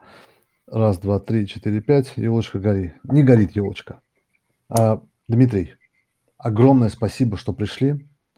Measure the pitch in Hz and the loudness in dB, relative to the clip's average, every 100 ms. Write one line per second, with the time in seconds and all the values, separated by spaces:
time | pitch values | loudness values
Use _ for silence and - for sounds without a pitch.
0 | _ - _ _ _ _ - 110 110 87 | _ -20 _ _ _ _ -8 0 0 0
1 | 98 101 - 113 101 - 107 107 107 143 | -2 -4 -2 -4 -4 -8 -6 -6 0 0
2 | 131 - 110 113 - 101 101 98 90 - | 0 -6 -4 -2 -4 -4 -2 -2 -4 -10
3 | - 147 131 117 95 104 98 95 - - | -2 2 4 4 2 -2 -6 -8 -18 -20
4 | _ _ _ _ _ _ - 113 110 110 | _ _ _ _ _ _ -4 0 2 0
5 | _ _ - 117 127 104 80 - _ _ | _ _ -2 2 2 2 -6 -12 _ _
6 | _ _ _ _ 120 107 131 135 110 - | _ _ _ _ -4 4 4 6 2 -2
7 | 104 - 123 92 - - 101 - 135 143 | -6 -2 -4 -4 -8 -6 -6 -4 -4 -4
8 | - _ _ | -10 _ _